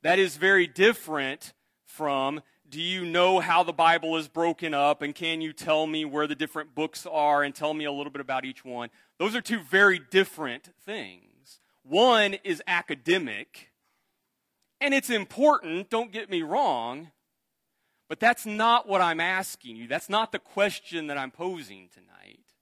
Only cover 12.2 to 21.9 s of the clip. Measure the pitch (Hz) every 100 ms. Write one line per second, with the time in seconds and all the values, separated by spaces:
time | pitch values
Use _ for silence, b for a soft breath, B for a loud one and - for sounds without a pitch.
12.2 | 202 196 196 156 - 175 - 143 127 185
13.2 | 139 104 - - - _ _ _ _ _
14.2 | _ _ _ _ _ _ 277 277 254 226
15.2 | 180 - 294 285 165 170 196 226 233 208
16.2 | 220 180 156 220 247 127 117 135 165 _
17.2 | _ _ _ _ _ _ _ _ _ 160
18.2 | 226 240 226 214 226 233 233 196 175 160
19.2 | 175 190 190 - 123 113 117 151 - 202
20.2 | 220 202 _ - 202 - - 170 151 143
21.2 | 131 143 180 175 123 98 90